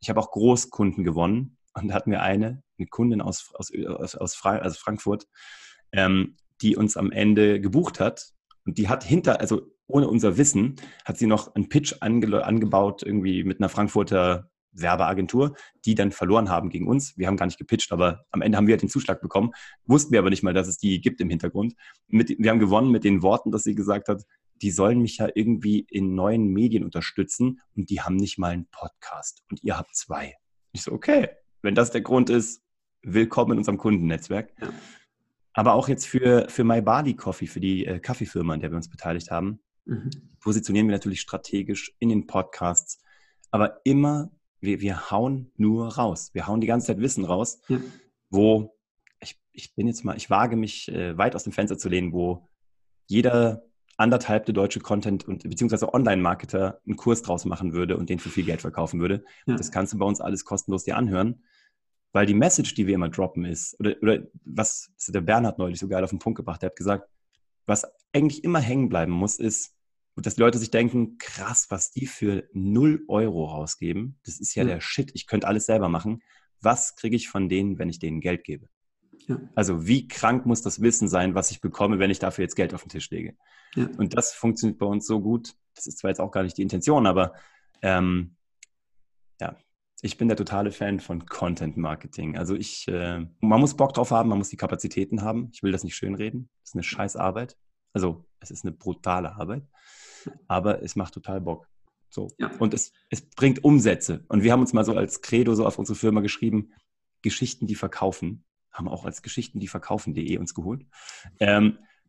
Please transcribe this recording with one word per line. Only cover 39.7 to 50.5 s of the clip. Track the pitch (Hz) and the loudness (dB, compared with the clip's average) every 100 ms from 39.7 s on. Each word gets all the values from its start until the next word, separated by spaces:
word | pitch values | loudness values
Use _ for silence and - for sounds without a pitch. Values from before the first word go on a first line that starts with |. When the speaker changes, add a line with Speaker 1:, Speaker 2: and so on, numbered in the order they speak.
| _ - | _ -10
Speaker 2:
Mhm. | 107 120 - - _ | -8 -8 -12 -18 _
Speaker 1:
positionieren | 107 107 107 104 110 | -2 0 2 2 4
wir | |
natürlich | 101 104 92 | 2 -2 -6
strategisch | - - - 101 98 98 - - | -8 -10 -6 -6 -4 -6 -8 -2
in | 117 | 0
den | 107 - | 0 0
Podcasts, | 95 92 - 87 87 - - _ _ _ _ _ | -2 -2 -2 -2 0 -4 -8 _ _ _ _ _
aber | - 104 - | 2 2 2
immer, | 131 139 143 147 160 _ _ _ | 2 4 4 0 -4 _ _ _
wir, | 95 95 | -4 -2
wir | 101 82 - | -2 -4 -2
hauen | 101 127 135 127 - | 0 0 -2 -6 0
nur | 107 113 117 | 2 2 -2
raus. | 113 113 82 - | -2 -2 -2 -8
Wir | 95 85 | -8 -2
hauen | 110 | 0
die | 113 | 2
ganze | 120 117 | 0 0
Zeit | 101 | 0
Wissen | 131 110 | -2 -2
raus, | 90 90 123 - - | -2 -2 -2 -6 -4
Speaker 2:
Ja. | 127 - - _ _ - | -4 -4 -16 _ _ -2
Speaker 1:
wo | 95 107 110 107 _ _ _ _ - | 4 6 6 2 _ _ _ _ -20
ich, | - - _ | -20 -20 _
ich | - - | -20 -12
bin | - 113 | -4 -2
jetzt | 117 | -2
mal, | 101 | -6
ich | - - | -6 0
wage | 98 117 | 2 2